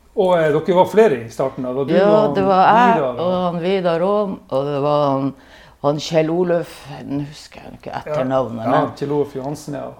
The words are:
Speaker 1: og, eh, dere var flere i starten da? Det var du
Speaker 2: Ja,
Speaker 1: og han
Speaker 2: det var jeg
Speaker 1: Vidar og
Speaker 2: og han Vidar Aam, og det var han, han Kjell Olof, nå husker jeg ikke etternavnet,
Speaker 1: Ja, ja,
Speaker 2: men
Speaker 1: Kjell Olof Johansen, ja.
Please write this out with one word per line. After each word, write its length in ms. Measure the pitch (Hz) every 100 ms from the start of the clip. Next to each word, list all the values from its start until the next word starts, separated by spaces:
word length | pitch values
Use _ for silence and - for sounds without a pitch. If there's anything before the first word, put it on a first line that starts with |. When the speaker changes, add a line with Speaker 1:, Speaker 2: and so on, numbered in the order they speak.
| _ 247
Speaker 1:
og, 140 | 185 175
eh, 140 | 156
dere 220 | 151 156 180
var 80 | 180
flere 300 | 196 220 123
i 120 | 113
starten 360 | - 135 - 127
da? 60 |
Det 20 | 131
var 100 | 139
du 80 |
Speaker 2:
Ja, 120 | 170 202
Speaker 1:
og 140 | 214
han 140 | 208 196
Speaker 2:
det 80 | 190
var 160 | 190
jeg 300 | 180 220 240
Speaker 1:
Vidar 140 | 165 131
og 140 | 120
Speaker 2:
og 140 | 175
han 240 | 180 180 170
Vidar 440 | 175 196 175 165 190
Aam, 300 | 208 196 - -
og 200 | 135 143
det 100 | 143
var 220 | 147 147 147
han, 240 | 135 135 131 - - - _
han 180 | 143 151
Kjell 300 | - 165 160
Olof, 440 | 170 175 170 165 - 135 143
nå 180 | 113 143 147
husker 400 | 151 - - -
jeg 80 |
ikke 220 | - - -
etternavnet, 640 | - 151 131 135 117 113
Speaker 1:
Ja, 60 | 117
ja, 120 | 151 135
Speaker 2:
men 80 | -
Speaker 1:
Kjell 160 | 139
Olof 220 | 147 139 131
Johansen, 380 | 135 147 -
ja. 140 | 139 123